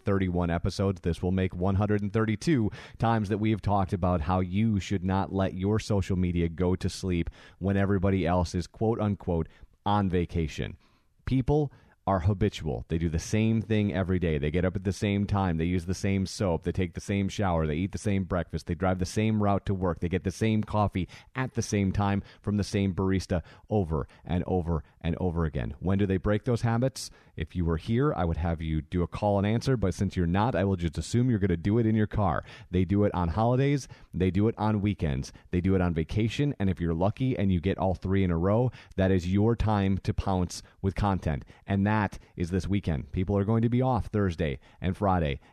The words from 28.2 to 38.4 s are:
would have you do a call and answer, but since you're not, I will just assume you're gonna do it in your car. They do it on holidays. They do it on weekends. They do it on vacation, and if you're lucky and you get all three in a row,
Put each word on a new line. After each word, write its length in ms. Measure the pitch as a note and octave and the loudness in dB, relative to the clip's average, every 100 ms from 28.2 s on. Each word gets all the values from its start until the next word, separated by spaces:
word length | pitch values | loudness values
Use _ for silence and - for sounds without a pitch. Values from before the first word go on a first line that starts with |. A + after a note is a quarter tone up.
| E2+ | -2
would 100 | D#2+ | 0
have 240 | E2+ E2 | -2 -2
you 220 | D#2+ D#2 | -2 -2
do 200 | D2 F2 | -2 -2
a 40 | E2+ | -2
call 320 | - G#2 G2+ | 0 0 2
and 80 | G2+ | 2
answer, 280 | A2+ C3+ | 0 0
but 200 | C3 G2 | 0 0
since 200 | E2+ G2 | 0 -2
you're 120 | F#2+ E2+ | 0 0
not, 280 | F#2 A2+ | 2 2
I 100 | F2+ | 2
will 120 | G2 F#2+ | 0 0
just 220 | E2+ D2+ | -2 -4
assume 320 | E2+ A#2 B2+ | -2 0 2
you're 80 | A2 | 2
gonna 180 | F#2+ E2+ | 2 2
do 220 | E2 A2 | 2 2
it 80 | A#2+ | 2
in 80 | |
your 120 | A2+ G#2 | 2 2
car. 380 | - G2 B1 - - - | 0 0 0 -6 -18 -4
They 140 | F2+ | 0
do 200 | F2+ G2+ | 2 2
it 100 | G2+ | 2
on 140 | E2 F2 | 2 0
holidays. 600 | E2 A2+ B2+ C#3 C#3+ - - - | 2 2 2 2 0 -4 -18 -12
They 180 | F2 F#2+ | 0 2
do 180 | F2+ G#2+ | 4 2
it 60 | - | 2
on 240 | G#2+ G#2+ | 0 2
weekends. 500 | G2+ F#2+ D#2+ C2 C#2 - - | 0 0 -2 -2 -6 -12 -4
They 100 | F2+ | 0
do 120 | F2+ | 2
it 60 | F#2+ | 2
on 140 | F2+ | 2
vacation, 600 | E2 D#2+ G#2 A2+ - D3 - | 0 -2 0 -2 0 -2 0
and 100 | G2 | -2
if 120 | F2 | 0
you're 120 | E2+ | -2
lucky 460 | E2 F#2+ - B2+ B2+ | 0 0 0 -2 0
and 120 | G2 | 2
you 100 | F#2 | 2
get 180 | G2 F#2 | 2 0
all 160 | F#2+ | 0
three 300 | F2+ F#2 G2 | -2 0 2
in 60 | F#2+ | 2
a 60 | |
row, 360 | E2 | 2